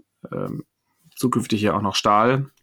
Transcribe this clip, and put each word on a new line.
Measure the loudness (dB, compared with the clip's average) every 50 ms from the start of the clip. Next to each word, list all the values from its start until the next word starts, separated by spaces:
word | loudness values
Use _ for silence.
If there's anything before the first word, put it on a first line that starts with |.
| _ _ _ _ -14 -10
ähm, | -8 -8 -6 -6 -8 -10 -12 _ _ _ _ _ _ _ _ _ _
zukünftig | -6 -4 -2 0 -2 -2 -2 -2 0
ja | 0 0 0
auch | 0
noch | -2 -2 -2
Stahl | 0 2 4 4 6 4 4 2 0 -2 -6 _ _